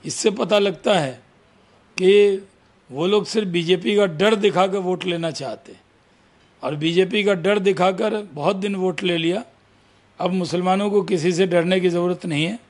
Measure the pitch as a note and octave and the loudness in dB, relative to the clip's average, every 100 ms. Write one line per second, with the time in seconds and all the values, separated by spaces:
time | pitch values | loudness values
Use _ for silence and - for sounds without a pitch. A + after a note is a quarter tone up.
0 | - - - G3+ G3+ G#3 G3+ F3 A#3+ F#3+ | -10 -2 -2 0 0 2 2 -2 0 0
1 | C#3 A#2+ _ _ _ _ _ _ _ - | 0 -8 _ _ _ _ _ _ _ 0
2 | F#3 G3+ G3+ G3 G3+ _ _ _ _ C3 | 4 6 4 2 -8 _ _ _ _ -4
3 | F3 G#3 F#3 G#3+ G3+ F3 E3 F3+ A3 G#3 | 0 0 0 -4 -2 -2 2 0 2 2
4 | G3 D3+ G3+ A3 G3+ E3+ F#3+ G3 F3+ F3+ | 0 2 2 2 2 2 0 0 -4 -4
5 | F#3 E3+ E3 C#3+ C3 G#2 - - _ _ | -4 -4 -6 -6 -10 -12 -16 -20 _ _
6 | _ _ _ _ _ _ - D3 D#3+ E3+ | _ _ _ _ _ _ -8 -2 0 2
7 | F#3 G#3 G3+ F#3+ F3 G#3 G3 F#3 F#3 F#3 | 2 2 0 0 0 2 0 2 0 0
8 | A3 G#3+ G3+ D3 D#3 G3 G3+ G3 F#3 D#3+ | -2 -4 -8 -4 -2 -2 -4 -2 -2 -2
9 | F#3+ E3+ E3 G3 A#3+ _ _ _ _ _ | -2 -2 -2 -4 -8 _ _ _ _ _
10 | _ - F3+ F#3 F3 F3 F#3 F#3+ G#3 G3+ | _ -6 -2 -2 -2 -2 0 0 2 0
11 | F#3 F#3 E3 E3+ F#3+ F3 E3+ F#3 F3+ F3 | 0 0 0 0 2 2 2 2 2 0
12 | F3 F3+ F#3 D3 E3 A#3 | -2 -2 -4 -2 -2 -4